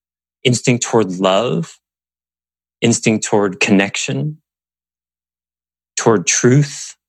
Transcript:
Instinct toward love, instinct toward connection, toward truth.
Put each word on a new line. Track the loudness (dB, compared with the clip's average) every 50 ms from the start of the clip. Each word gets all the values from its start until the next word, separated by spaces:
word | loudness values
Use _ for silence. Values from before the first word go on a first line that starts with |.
| _ _ _ _ _ _ _ _ _
Instinct | -2 -2 0 0 -2 -2 -2 -2
toward | 0 0 0 0 0 -2 -2
love, | 0 2 2 2 0 0 -2 -4 -6 -8 -12 _ _ _ _ _ _ _ _ _ _ _ _ _ _ _ _ _ _ _ _ _
instinct | -2 -2 -2 0 0 -2 -2 -2 -2
toward | -2 0 0 0 0 -2 -4
connection, | 0 2 2 2 2 0 -2 -6 -6 -6 -6 -4 -6 -6 -8 -10 _ _ _ _ _ _ _ _ _ _ _ _ _ _ _ _ _ _ _ _ _ _ _ _ _ _ _ _ _ _ _
toward | 0 2 2 2 2 2
truth. | 0 -2 2 2 4 4 4 2 2 -4 -12 -16 -16 -18 _ _